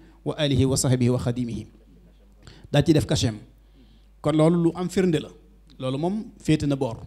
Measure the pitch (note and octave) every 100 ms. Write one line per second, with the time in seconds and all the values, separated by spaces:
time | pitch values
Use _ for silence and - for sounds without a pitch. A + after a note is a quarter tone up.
0 | - - D3 C#3+ D3 C3 C3 C3 C#3+ B2+
1 | B2 B2 B2 A#2+ A#2+ A#2 G#2+ - - -
2 | - - - - - - - C#3+ D3 D3+
3 | A#2+ C3 B2+ G#2+ - - _ - - -
4 | _ _ D3+ D#3 D#3+ F3 E3 E3+ F3+ G3+
5 | F#3 D3+ A2 - - _ - - C3 C3+
6 | E3 G#3+ - - - D#3 D3 C#3 C3 A2